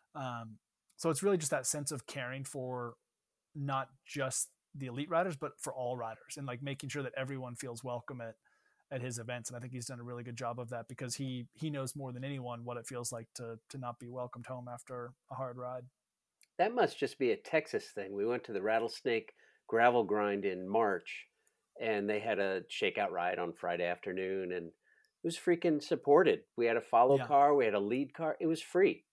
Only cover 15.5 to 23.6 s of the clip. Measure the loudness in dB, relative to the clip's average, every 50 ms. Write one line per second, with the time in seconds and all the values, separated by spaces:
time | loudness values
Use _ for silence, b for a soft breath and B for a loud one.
15.5 | -6 -8 -8 -8 -8 -10 -12 -14 _ _ _ _ _ _ _ _ _ _ -20 _
16.5 | _ 2 2 2 4 4 4 2 2 -2 -2 -2 0 2 2 2 2 2 0 0
17.5 | 0 0 0 0 -4 -4 -4 -4 -8 -8 -8 -6 -4 -2 0 0 0 -2 -4 -4
18.5 | -4 -2 0 2 2 2 2 0 -4 -4 0 0 0 0 0 -4 b b b b
19.5 | b b b 0 4 8 8 8 8 6 4 4 2 2 4 2 2 2 0 0
20.5 | -2 -2 -4 2 4 4 4 4 2 0 -4 -8 -12 -14 -14 _ _ _ _ _
21.5 | _ _ _ _ _ -6 -2 0 0 0 2 0 0 0 0 0 2 2 2 2
22.5 | 0 -2 -4 -6 -4 0 0 0 2 0 -2 0 0 0 0 0 0 0 -2 -4
23.5 | -6 -4